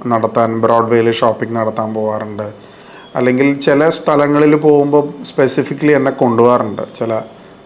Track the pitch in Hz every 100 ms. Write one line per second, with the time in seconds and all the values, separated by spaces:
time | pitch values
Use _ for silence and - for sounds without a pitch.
0 | 123 113 113 120 113 113 113 117 110 117
1 | 117 113 117 110 113 117 110 110 110 110
2 | 107 107 107 104 104 - - - - -
3 | - - 123 127 139 139 - 143 160 -
4 | - 147 147 147 151 151 156 147 143 147
5 | 143 - - - 131 143 127 139 151 139
6 | 135 - 127 113 120 120 110 98 - -
7 | 113 110 - - - -